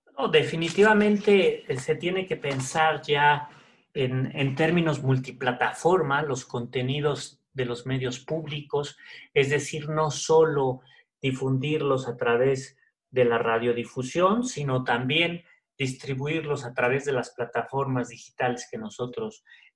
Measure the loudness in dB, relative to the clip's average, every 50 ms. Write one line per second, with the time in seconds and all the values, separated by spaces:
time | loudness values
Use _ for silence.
0 | _ _ -8 -4 0 4 4 4 4 2 -2 -4 -4 0 4 4 6 6 6 6
1 | 4 4 2 2 4 4 4 6 6 4 2 0 -4 -6 -6 -4 -2 -4 -4 -2
2 | -2 -4 -4 -4 -4 -4 -6 -6 -4 -4 -4 -4 -4 -2 0 2 2 2 2 0
3 | -2 0 2 4 4 4 4 2 -2 -10 -16 -20 -20 _ _ _ _ _ -4 -2
4 | -2 0 0 -2 -2 -4 -2 -2 -2 -2 0 2 2 2 4 2 2 2 0 0
5 | 2 2 2 2 0 -4 -8 -4 -2 -2 0 0 -2 -2 -2 0 2 2 4 4
6 | 2 0 0 -2 -2 -2 -4 -6 -8 -8 -8 -8 -6 -4 -4 -4 -2 -2 -2 0
7 | 0 -2 -2 -4 -8 -14 -18 _ _ _ -8 -6 -6 -4 -6 -6 -6 -4 -4 -2
8 | -2 -4 -6 -8 -8 -8 -6 -6 -6 -8 -10 -10 -8 -4 -4 -4 -4 -6 -10 -18
9 | -20 -20 -20 -20 -10 -2 2 2 2 2 2 -2 -2 -4 -8 -8 -6 -4 -2 0
10 | 0 0 -2 -2 2 4 6 6 6 6 4 2 0 0 -2 -4 _ _ _ _
11 | _ _ _ _ -4 -4 -2 -2 -2 0 0 0 0 0 0 0 2 2 0 0
12 | 0 -4 -6 -2 0 2 4 4 4 4 2 0 -4 -10 -16 _ _ _ _ _
13 | _ _ 2 2 4 4 4 2 2 2 0 2 2 0 0 0 -4 -8 -6 -8
14 | -6 -4 0 2 4 4 4 2 0 -2 -4 -4 -2 -2 -2 0 0 0 0 0
15 | 0 0 2 2 0 0 -2 -6 -12 _ _ _ _ _ _ -6 -6 -6 -6 -8
16 | -8 -8 -6 -6 -4 -4 -4 -4 -4 -4 -6 -6 -6 -8 -4 -2 0 0 0 0
17 | -2 -2 -2 -2 -4 -6 -8 -8 -8 -6 -4 -6 -6 -4 -4 -4 -2 -2 -2 -4
18 | -4 -6 -10 -18 -20 -14 _ -4 -4 -2 -4 -4 -8 -12 -12 -12 -12 -10 -10 -8
19 | -8 -8 -6 -8 -8 -8 -10 -14 _ _ -20 -20 -20 _ _